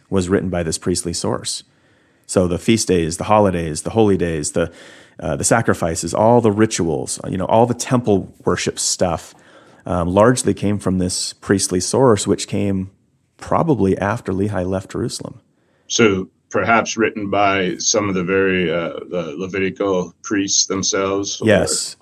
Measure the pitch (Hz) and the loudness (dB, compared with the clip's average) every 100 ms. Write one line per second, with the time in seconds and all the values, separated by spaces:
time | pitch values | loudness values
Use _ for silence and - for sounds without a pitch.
0 | - 95 90 95 92 87 80 78 - 87 | -4 -2 2 0 0 -4 -4 -4 -2 -4
1 | - 85 98 120 - - - _ _ _ | -4 -6 -4 -6 -6 -10 -12 _ _ _
2 | _ _ - - 90 87 - 113 - 92 | _ _ -2 0 2 0 2 2 4 0
3 | 82 82 87 107 101 87 82 76 - 107 | 0 -2 2 4 4 2 -2 -6 -2 2
4 | 107 92 85 80 73 - 85 - - - | 4 4 0 -2 -4 -2 -2 -4 -20 -20
5 | - - 82 71 - 120 117 98 85 85 | -20 -10 -6 -2 2 2 2 0 -2 -4
6 | 85 - 110 120 113 101 110 - 85 71 | -4 2 4 4 4 2 0 0 -2 -2
7 | 62 - - 95 87 110 120 117 - 127 | -4 -8 -6 -6 2 4 4 0 0 0
8 | 120 98 90 - - 90 - - - - | 2 0 0 -6 -2 -2 -2 -4 -4 0
9 | 92 80 - - _ - - _ - 87 | -2 -2 -8 -20 _ -20 -20 _ -6 -2
10 | 85 95 110 123 - 98 98 104 92 92 | 2 4 6 4 0 -2 -2 -2 0 0
11 | 90 - - - - 98 - 92 - 110 | 0 -2 -8 -8 0 0 2 -2 0 2
12 | 131 104 - - - 101 101 95 92 _ | 4 4 2 -2 -2 -4 -2 -2 -4 _
13 | _ _ _ - - 107 165 120 98 - | _ _ _ -14 -2 0 2 2 2 2
14 | 98 117 - 95 104 101 92 95 - 87 | 0 -4 -4 -4 -2 -2 -2 -4 -6 -6
15 | 113 - - - _ _ _ _ - - | -6 -8 -12 -16 _ _ _ _ -4 2
16 | 113 95 92 _ _ 110 95 117 98 - | 4 4 -4 _ _ -2 2 2 0 0
17 | 107 110 101 101 101 98 90 82 - 110 | -2 -2 -4 0 2 2 -2 -2 0 0
18 | 101 92 87 95 95 92 87 85 82 - | 0 -2 0 2 2 2 0 -2 -4 -8
19 | - 90 80 73 92 95 95 - 101 92 | -8 -6 -6 -8 -6 -2 -2 -2 0 0
20 | 87 - - 104 98 - - 95 92 101 | -2 -8 -4 -2 0 0 0 -2 -2 -2
21 | 98 98 98 - 107 98 85 - - - | -2 -2 -4 -2 2 4 2 -4 -6 -12